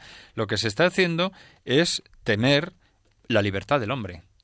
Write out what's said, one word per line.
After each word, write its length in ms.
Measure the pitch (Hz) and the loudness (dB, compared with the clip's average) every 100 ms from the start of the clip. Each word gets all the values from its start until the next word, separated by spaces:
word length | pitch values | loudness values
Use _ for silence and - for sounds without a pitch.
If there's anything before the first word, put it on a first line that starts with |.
| - - - | -12 -20 -10
lo 140 | - 104 | -6 -2
que 100 | 107 | -2
se 100 | 113 | -2
está 180 | - 175 | 2 2
haciendo 460 | 185 180 165 185 - - _ | 2 0 0 -4 -6 -20 _
es 400 | - 131 170 - - - - | 0 2 2 -2 -8 -8 -2
temer 480 | 104 123 143 160 - _ _ _ _ - | 0 2 2 0 -10 _ _ _ _ -2
la 120 | 110 | 0
libertad 380 | 101 98 - 143 | 2 -2 -2 -2
del 120 | 104 | -2
hombre, 320 | 135 98 85 - _ | -6 -8 -12 -20 _